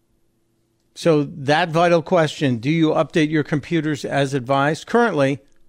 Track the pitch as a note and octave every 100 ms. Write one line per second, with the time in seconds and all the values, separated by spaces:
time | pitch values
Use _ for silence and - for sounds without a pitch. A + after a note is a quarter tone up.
0 | _ _ _ _ _ _ _ _ _ -
1 | E3+ D3+ C#3+ - C3 D3+ F3 D#3+ F3 E3+
2 | - F3+ D3+ - C#3+ A#2 B2+ E3 D#3 D3+
3 | D3+ F3 D3+ D#3 - D3+ - E3 D3+ C#3
4 | - C#3 C#3 C#3 A#2+ C#3 C#3+ D#3+ - A#3
5 | A#3 D3+ C3+ C#3+ _ _